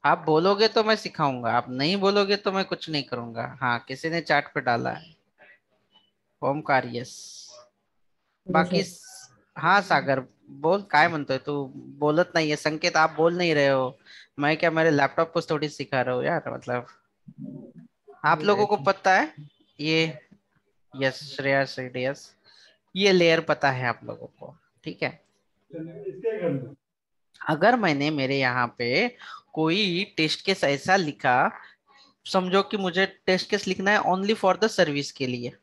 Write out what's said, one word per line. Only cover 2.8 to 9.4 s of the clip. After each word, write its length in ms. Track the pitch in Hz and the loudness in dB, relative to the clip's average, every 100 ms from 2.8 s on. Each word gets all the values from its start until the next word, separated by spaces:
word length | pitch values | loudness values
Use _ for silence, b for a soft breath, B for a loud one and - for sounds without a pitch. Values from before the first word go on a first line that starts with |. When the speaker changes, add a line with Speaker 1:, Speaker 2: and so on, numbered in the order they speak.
| - | -6
Speaker 1:
नहीं 120 | 151 | -6
करूंगा। 400 | 131 123 120 113 123 139 | -6 -8 -8 -8 -10 -4
हाँ, 180 | 127 120 - | -2 -2 -4
किसी 200 | 135 160 | -8 -4
ने 100 | 170 | -6
चैट 280 | - 147 - | 0 0 0
पे 60 | 147 | -4
डाला 300 | 127 120 127 | 0 0 -2
है, 240 | - - _ _ _ b b _ _ _ _ _ _ _ _ | -6 -14 _ _ _ b b _ _ _ _ _ _ _ _
ओमकार, 440 | 139 143 151 131 123 | -2 -2 0 0 0
यस। 260 | 120 123 - - - - - _ _ _ _ _ _ _ _ 185 | -10 -12 -16 -18 -18 -20 -20 _ _ _ _ _ _ _ _ 0
बाकी 320 | 175 175 180 | 2 2 0
Speaker 2:
यस, 120 | - | -2
सर। 340 | - - - | -8 -20 -20
Speaker 1:
स-, 60 | - _ | -20 _